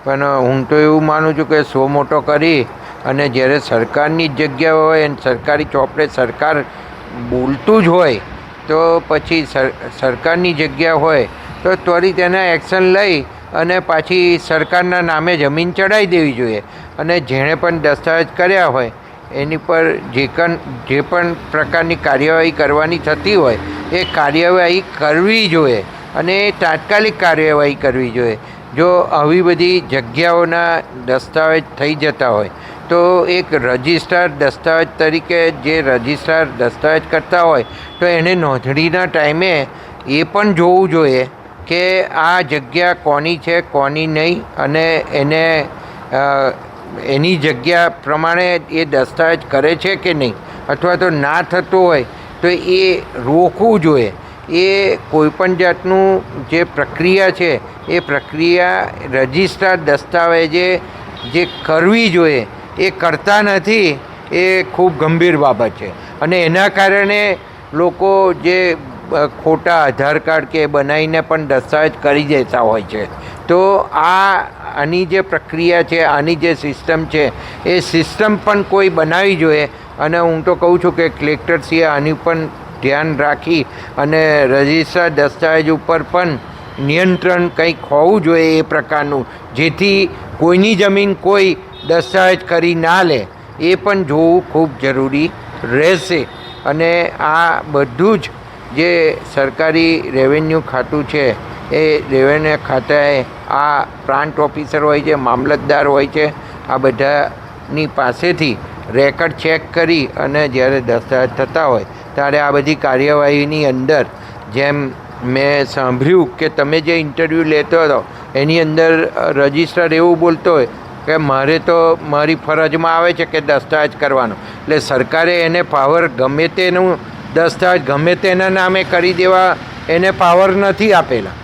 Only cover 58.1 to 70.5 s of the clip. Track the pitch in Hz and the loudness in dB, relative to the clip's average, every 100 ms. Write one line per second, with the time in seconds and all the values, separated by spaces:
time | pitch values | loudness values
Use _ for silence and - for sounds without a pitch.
58.1 | 143 - 151 170 175 180 185 - - - | -6 -4 -2 2 2 2 0 -4 -8 -6
59.1 | 131 131 143 190 - 190 180 151 143 - | -2 0 0 -2 0 0 0 0 0 0
60.1 | 170 170 165 165 165 180 180 - - - | 0 2 2 2 0 0 -2 -4 -16 -16
61.1 | - 120 143 175 - - 160 175 226 226 | -14 -4 -2 -2 -6 -2 2 4 4 2
62.1 | 170 165 139 107 - - - 190 185 170 | 4 2 2 -2 -12 -16 -4 -4 0 -2
63.1 | - - 208 208 196 196 220 185 139 - | -2 2 2 2 0 0 2 2 0 -10
64.1 | - - 165 185 185 185 - 185 147 156 | -18 -6 0 2 2 0 0 0 2 0
65.1 | 165 175 156 143 107 113 - 101 85 - | 2 2 4 2 2 -2 -4 -12 -12 -16
66.1 | - 156 180 165 175 202 202 196 202 196 | -6 -2 2 2 2 2 2 2 4 2
67.1 | 208 208 180 - - - 147 175 175 190 | 2 0 -2 -8 -20 -10 0 0 0 2
68.1 | 196 190 160 165 185 185 160 135 - - | 4 4 2 0 2 0 -2 -8 -16 -4
69.1 | 156 147 - - 156 165 170 143 123 139 | -2 -2 -2 0 0 2 2 2 2 0
70.1 | 151 160 160 135 | 0 0 -2 0